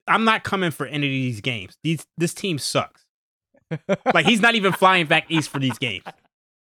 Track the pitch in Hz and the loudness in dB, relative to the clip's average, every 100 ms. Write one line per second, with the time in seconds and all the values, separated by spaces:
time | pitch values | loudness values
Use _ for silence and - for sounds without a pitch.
0 | - 190 226 220 - 196 175 - 131 147 | 0 2 4 0 0 -2 -2 -4 -6 -4
1 | 143 135 127 107 131 113 87 - 156 160 | -2 -2 -4 -4 -6 -8 -10 -8 -4 -4
2 | - - 170 - 202 151 - 139 - _ | -4 -4 -4 -4 -6 -4 -2 -2 -4 _
3 | _ _ _ _ _ _ - 160 - 196 | _ _ _ _ _ _ -12 -8 -4 -2
4 | 262 175 160 226 233 226 190 - 190 185 | 2 2 4 4 4 2 2 4 4 4
5 | 156 160 - 160 143 143 131 113 123 90 | 2 0 0 -2 -2 -2 -4 -2 -4 -6
6 | - - _ _ _ _ | -12 -20 _ _ _ _